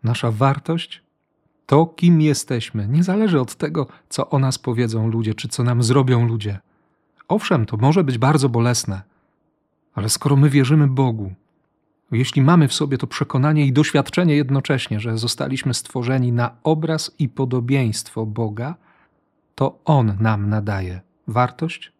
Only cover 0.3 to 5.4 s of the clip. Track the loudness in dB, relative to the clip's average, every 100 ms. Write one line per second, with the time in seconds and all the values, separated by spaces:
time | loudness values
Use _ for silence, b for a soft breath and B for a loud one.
0.3 | 0 0 0 -2 -6 -6 -16 _ _ _
1.3 | _ _ _ 2 4 4 2 4 6 4
2.3 | 0 -2 -6 -4 -6 -2 0 0 0 2
3.3 | 0 -2 -4 -6 -4 -6 B B -6 -2
4.3 | 0 0 -2 -4 -2 -2 0 -2 -2 -2
5.3 | -4